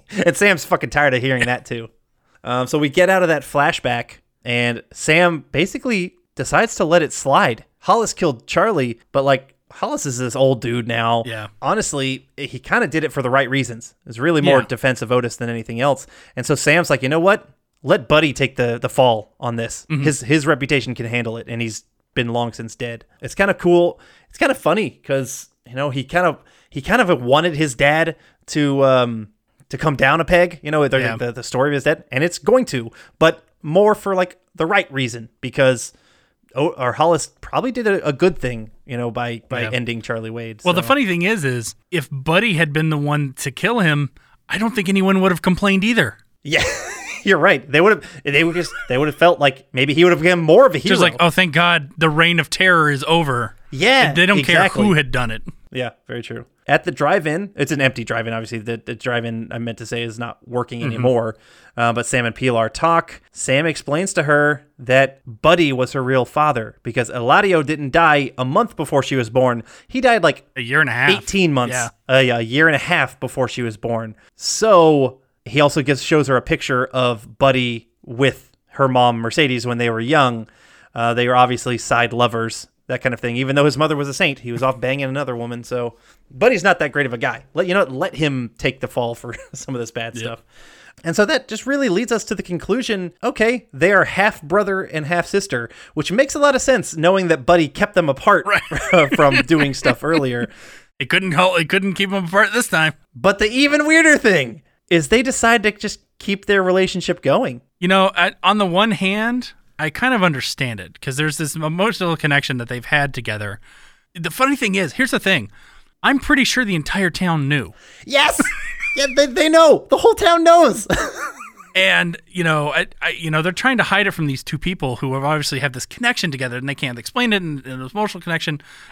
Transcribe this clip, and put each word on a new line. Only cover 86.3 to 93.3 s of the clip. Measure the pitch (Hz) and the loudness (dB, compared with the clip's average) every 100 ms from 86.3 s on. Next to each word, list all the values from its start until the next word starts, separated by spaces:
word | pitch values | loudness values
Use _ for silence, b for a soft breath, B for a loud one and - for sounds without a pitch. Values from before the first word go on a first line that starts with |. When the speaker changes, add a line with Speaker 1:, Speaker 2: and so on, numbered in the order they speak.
| 131 226 226 | 0 2 2
Speaker 1:
not | 190 180 | 2 0
that | 151 | 0
great | 143 135 | -2 -2
of | |
a | 117 | -2
guy. | 131 113 - 151 | -6 -6 -6 -4
Let, | 180 | 0
you | |
know | 180 | 0
what? | - | 0
Let | 131 180 - | -2 -8 -4
him | 151 135 120 - | -2 -2 -6 -6
take | 139 131 | -4 -4
the | 120 | -6
fall | - 117 117 | -4 -4 -6
for | 120 113 | -12 -14
<laughs> | - | -16
some | 143 - | -16 -10
of | 127 | -10
this | 113 | -8
bad | - 117 117 | -10 -10 -10
Speaker 2:
Yep. | |
Speaker 1:
stuff. | 117 117 _ b b b b b | -12 -12 _ b b b b b
And | 165 170 | -4 0
so | 208 | 0
that | 311 262 | 0 -4
just | 220 - | -8 -4
really | 277 269 | -2 0
leads | 175 240 | 0 -2
us | 226 - | -4 -4
to | 202 | -8
the | |
conclusion, | - 175 - 226 247 202 175 - | -6 -8 -4 -4 -2 -6 -6 -8
okay, | 226 | -6